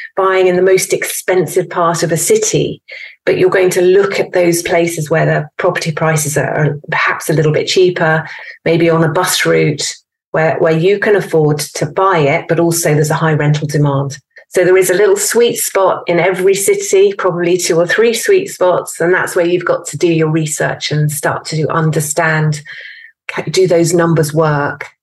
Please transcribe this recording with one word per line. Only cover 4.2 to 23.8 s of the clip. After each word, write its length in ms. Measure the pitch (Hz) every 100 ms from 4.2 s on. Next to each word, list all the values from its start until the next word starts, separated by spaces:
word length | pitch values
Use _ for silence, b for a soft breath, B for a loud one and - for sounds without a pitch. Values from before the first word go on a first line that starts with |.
| -
those 280 | 185 175 170
places 480 | - 170 170 165 151
where 160 | 160 151
the 220 | 156 151 -
property 360 | 185 - 165
prices 440 | 156 160 156 147 151
are, 160 | -
are 260 | 147 151 143 -
perhaps 380 | - - - -
a 40 |
little 200 | 156 156
bit 140 | 151 -
cheaper, 580 | - 180 175 165 160 - B B B 165
maybe 240 | 165 165
on 120 | 160
a 120 | 160
bus 320 | 165 180 - 165
route 500 | 165 160 143 - - _ _ _
where, 280 | 160 156 -
where 180 | 165 160
you 220 | 180 202
can 160 | 214 196
afford 440 | 156 160 151 147
to 260 | - - 151
buy 320 | - 190 175
it, 280 | 139 143 -
but 100 | 165
also 340 | 170 165 170
there's 160 | 151 151
a 40 | 151
high 180 | 160
rental 340 | 151 147 151 156
demand. 500 | 151 143 139 139 - _ B B
So 160 | 190 180
there 100 | 185
is 120 | 185
a 40 | 180
little 140 | 208 190
sweet 400 | - 226 240 -
spot 480 | - 196 190 - -
in 140 | 170
every 340 | 175 180 185
city, 600 | 190 - 196 - 196 202
probably 440 | 196 190 170 170 180
two 200 | - 165
or 100 | 170
three 260 | 185 233
sweet 340 | 226 - 190 131
spots. 520 | - 180 170 - -
And 140 | 170
that's 240 | 185 123 190
where 80 | 170
you've 180 | 175
got 220 | 175 165 -
to 100 | 147
do 140 | 175
your 180 | 160 156
research 600 | 160 151 - 147 135 -
and 180 | 151 151
start 360 | 147 165 120 -
to 220 | 156 151
understand, 920 | 165 160 156 151 - 160 156 156 151 - B B B B B -
ca-, 160 | - -
do 180 | 185 180
those 260 | 170